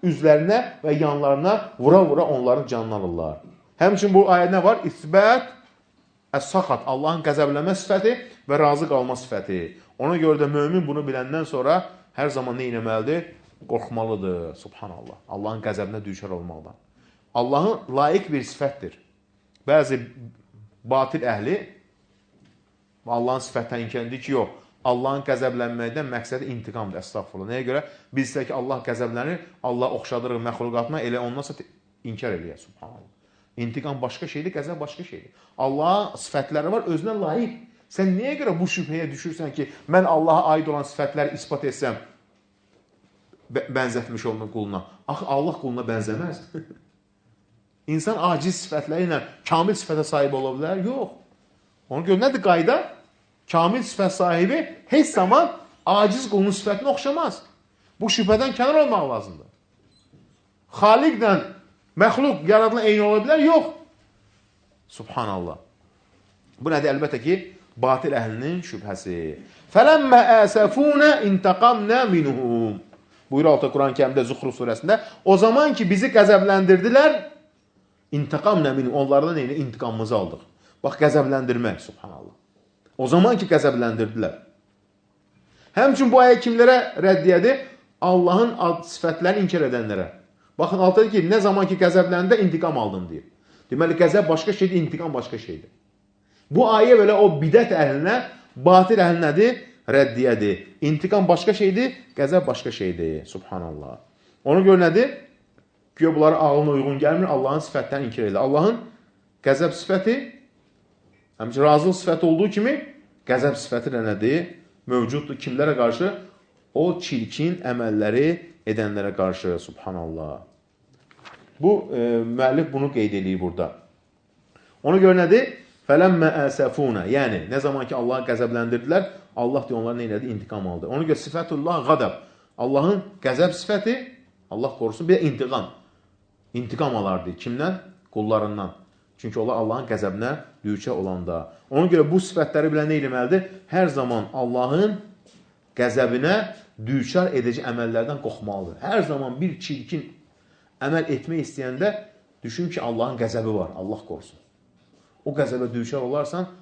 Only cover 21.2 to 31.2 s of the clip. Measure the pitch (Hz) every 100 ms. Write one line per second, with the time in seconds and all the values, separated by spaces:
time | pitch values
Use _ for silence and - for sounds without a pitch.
21.2 | 123 104 117 202 - _ _ _ _ _
22.2 | _ _ _ _ _ _ _ _ 117 120
23.2 | 123 131 131 127 117 120 113 123 117 127
24.2 | 131 131 101 - _ _ 127 123 131 139
25.2 | 139 127 131 120 120 117 117 143 139 120
26.2 | 117 131 143 120 110 113 104 90 - 107
27.2 | 95 95 98 127 123 139 151 - _ 131
28.2 | 131 143 127 131 127 131 127 117 120 120
29.2 | 139 175 - _ 127 120 127 113 - 123
30.2 | 123 120 117 117 120 117 117 156 120 120